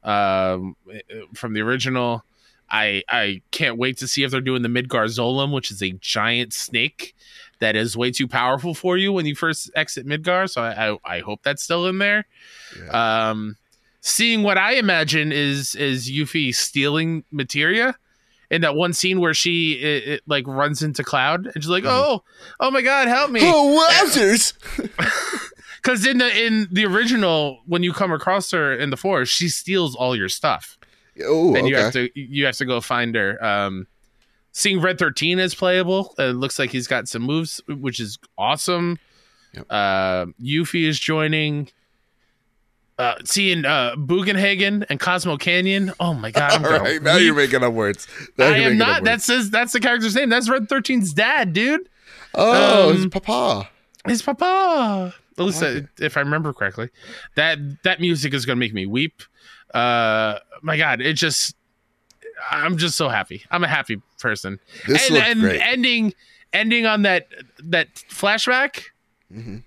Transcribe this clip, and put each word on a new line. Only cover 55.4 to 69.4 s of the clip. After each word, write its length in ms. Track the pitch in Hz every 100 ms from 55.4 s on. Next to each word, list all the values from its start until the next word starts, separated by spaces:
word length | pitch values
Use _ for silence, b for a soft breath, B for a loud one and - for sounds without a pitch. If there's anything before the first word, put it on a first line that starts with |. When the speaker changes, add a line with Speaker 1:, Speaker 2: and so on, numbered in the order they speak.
Speaker 1:
least 180 | 185 160
Speaker 2:
I 60 | 160
like 260 | 131 143 -
Speaker 1:
that, 80 | 156
if 100 | 156
I 40 |
remember 320 | 143 151 151
correctly. 360 | 135 98 95 117 _ B B B
That, 240 | - 156 156 143 139
that 180 | 185 185
music 320 | 175 165 143
is 120 | 135 117
gonna 100 | 123
make 120 | 120
me 120 | 107 95
weep. 360 | 117 156 _ - b b b b
Uh, 640 | 123 120 120 113 110 110 104 _ -
my 140 | 156 156
God, 220 | 156 120
it 120 | 131
just, 400 | 151 160 131 - - _ _ _ _ _ _ - - 131
I'm 260 | 151 156 175
just 180 | 170 -
so 120 | 151
happy. 360 | 110 95 98 -
I'm 140 | 175
a 40 | 170
happy 320 | 151 131 107 _ _
person. 400 | 123 107 98 95 _ B -
Speaker 2:
This 200 | 143 262
Speaker 1:
And, 80 |
Speaker 2:
looked 120 | - 220
Speaker 1:
and 140 | 226
Speaker 2:
great. 200 | 220 180
Speaker 1:
ending, 540 | 226 254 247 240 214 - b b b
ending 340 | 185 220 233 226
on 160 | 214
that, 260 | 202 180 - - 127 _
that 320 | 156 170 160
flashback, 920 | - - - 202 220 - 254 285 - - _ _ _ _
Speaker 2:
Mm-hmm. 220 | 98